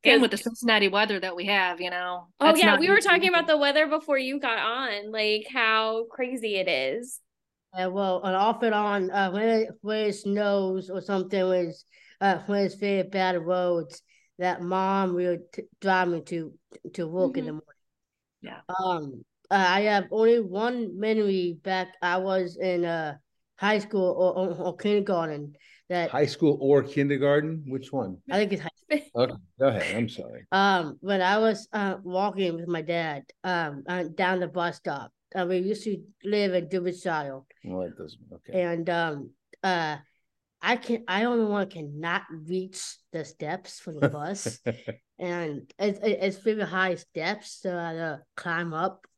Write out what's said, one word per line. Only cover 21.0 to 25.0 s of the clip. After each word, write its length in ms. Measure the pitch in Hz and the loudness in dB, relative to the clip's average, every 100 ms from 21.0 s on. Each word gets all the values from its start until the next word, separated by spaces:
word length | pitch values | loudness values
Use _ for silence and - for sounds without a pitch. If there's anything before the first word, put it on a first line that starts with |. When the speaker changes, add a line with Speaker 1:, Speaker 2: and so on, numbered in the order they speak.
| 214 220 208 190 180 165 | 0 2 2 2 0 -4
Speaker 3:
back. 340 | 190 185 185 - | -4 -2 -4 -4
I 160 | 180 185 | 0 0
was 400 | 190 190 180 170 | 2 0 0 -2
in, 280 | 185 175 175 | 0 0 0
uh, 320 | 165 156 143 _ _ _ _ | -2 -4 -8 _ _ _ _
high 180 | 202 214 | 2 2
school 300 | 208 202 185 | 0 0 0
or, 220 | 165 180 | 2 2
or, 220 | 185 185 160 180 | 2 -2 -2 -6
or 100 | - | -4
kindergarten 800 | 208 208 | 0 0